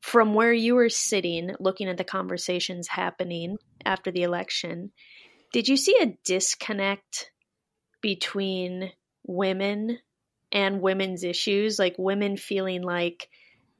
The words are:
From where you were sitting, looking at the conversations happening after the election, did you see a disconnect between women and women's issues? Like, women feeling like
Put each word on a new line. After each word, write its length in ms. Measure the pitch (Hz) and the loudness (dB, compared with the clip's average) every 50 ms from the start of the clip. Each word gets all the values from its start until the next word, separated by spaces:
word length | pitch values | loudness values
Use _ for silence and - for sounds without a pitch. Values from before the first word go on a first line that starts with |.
From 340 | - - - 233 226 214 208 | -12 4 4 6 6 6 4
where 180 | 214 226 233 233 | 4 4 4 4
you 220 | 233 220 233 240 | 4 4 4 6
were 140 | 247 240 233 | 6 6 4
sitting, 640 | 226 - - - - 196 180 175 170 165 170 180 190 - | 4 0 -2 0 0 0 0 0 -4 -2 -4 -6 -6 -2
looking 300 | 180 190 190 - 202 185 | -2 -2 -2 0 -4 -4
at 80 | 180 175 | -2 -2
the 60 | 185 | -4
conversations 840 | 180 - 190 185 185 185 175 - - 180 175 175 - 185 175 175 - | -4 -2 -4 -2 -2 -4 -6 -2 -2 -2 -2 -2 -4 -6 -8 -8 -8
happening 720 | - - 185 175 - _ 185 180 175 170 165 175 196 214 _ _ _ _ - | -4 -2 -2 -2 -2 _ -6 -6 -4 -6 -6 -6 -8 -10 _ _ _ _ -2
after 280 | - 190 190 - 190 | -2 -2 0 -2 -4
the 120 | 180 180 175 | -2 0 0
election, 680 | 175 175 175 190 - - - - 175 165 170 180 202 _ _ - - - - - - _ _ _ _ | 0 0 -2 -4 -4 -6 -6 -6 -6 -8 -10 -10 -12 _ _ -20 -20 -20 -20 -20 -20 _ _ _ _
did 160 | - 240 226 - | -2 0 2 4
you 80 | 269 | 2
see 220 | 269 - - 392 494 | 4 6 6 6 6
a 160 | 381 240 180 - _ | 6 4 0 -4 _
disconnect 1080 | - 180 185 196 - - - - - 214 202 196 196 196 202 _ _ - - - - _ _ _ _ _ _ _ _ _ _ _ _ _ _ | 0 0 0 2 0 -2 -4 -4 -6 -4 -2 0 0 0 -2 _ _ -12 -12 -12 -12 _ _ _ _ _ _ _ _ _ _ _ _ _ _
between 920 | - 214 196 185 - - - 202 196 190 190 185 185 180 180 185 185 190 - _ _ _ _ _ _ | -2 -2 -2 -2 -4 -6 -4 -4 -2 -2 -2 -2 -4 -4 -4 -6 -8 -10 -10 _ _ _ _ _ _
women 720 | - 180 175 196 190 190 190 196 202 208 208 214 220 240 240 _ _ _ _ _ _ _ _ _ _ | -8 -2 0 0 0 0 0 0 -2 -2 -2 -2 -4 -4 -6 _ _ _ _ _ _ _ _ _ _
and 300 | - 202 196 196 196 196 | 0 2 2 2 2 2
women's 420 | 175 190 190 190 190 190 185 175 180 | 2 2 2 2 0 -2 -2 -4 -4
issues? 560 | 175 175 - - - 202 196 208 220 214 202 | -4 -2 -2 0 0 2 2 2 0 2 2
Like, 160 | 202 180 180 - | 2 0 2 0
women 400 | 185 190 196 202 208 202 196 196 | 0 0 2 2 0 0 -2 -4
feeling 460 | - - 202 190 190 190 185 180 180 | -6 -4 -2 -2 -2 -2 -4 -4 -4
like 440 | 180 175 175 175 175 170 _ - _ _ - - _ _ _ _ _ _ _ | -2 -2 0 0 -2 -2 _ -16 _ _ -20 -20 _ _ _ _ _ _ _